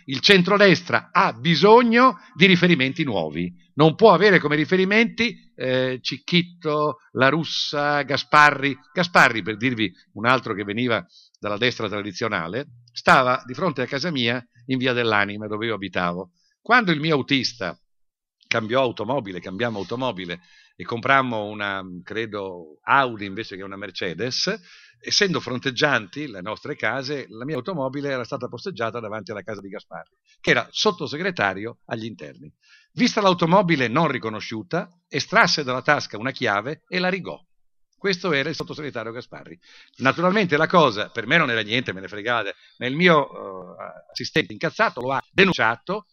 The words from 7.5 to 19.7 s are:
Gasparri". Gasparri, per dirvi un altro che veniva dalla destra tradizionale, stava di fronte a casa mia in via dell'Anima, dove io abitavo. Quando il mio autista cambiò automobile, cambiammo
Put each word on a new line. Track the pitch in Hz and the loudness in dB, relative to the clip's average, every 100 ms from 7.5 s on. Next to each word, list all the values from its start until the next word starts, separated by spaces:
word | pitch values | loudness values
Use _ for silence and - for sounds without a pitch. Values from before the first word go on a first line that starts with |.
| - - 147 147 147 | -6 -4 -2 0 0
Gasparri". | 135 135 - 151 147 135 139 131 _ | -2 -4 4 6 8 6 -2 -4 _
Gasparri, | 185 175 185 135 113 | -2 2 6 6 4
per | 92 101 | -4 -2
dirvi | 127 113 101 - _ | -2 0 -2 -4 _
un | 101 113 | -4 0
altro | 127 117 | 0 0
che | 101 101 | -6 -4
veniva | 104 123 107 90 _ _ _ | -2 0 -2 -4 _ _ _
dalla | 104 104 | -6 -2
destra | 120 - 107 | -2 -2 -6
tradizionale, | 104 104 87 117 101 82 113 151 - _ | -6 -8 -6 -4 -4 -4 -8 -10 -16 _
stava | - - 156 127 127 - | -2 4 4 4 0 -4
di | |
fronte | 127 180 131 | -4 -4 -2
a | 120 | -4
casa | 139 - | -4 -4
mia | 135 117 123 - _ - | -2 -2 -2 -8 _ -6
in | 131 | -2
via | 127 | 0
dell'Anima, | 123 117 104 101 104 107 | 0 2 2 0 -4 -8
dove | 104 113 | -6 -6
io | 104 | -6
abitavo. | 98 95 90 87 95 _ _ _ | -6 -4 -2 -4 -10 _ _ _
Quando | - 247 190 | 2 2 2
il | 151 | 0
mio | 160 147 | 0 0
autista | 120 139 107 - 90 - _ _ _ _ _ _ - | 0 -2 -2 -6 -8 -10 _ _ _ _ _ _ -4
cambiò | 117 110 127 | -2 0 -2
automobile, | 127 107 107 139 101 90 | -2 -4 -6 -6 -6 -12
cambiammo | 95 95 120 | -10 -6 -6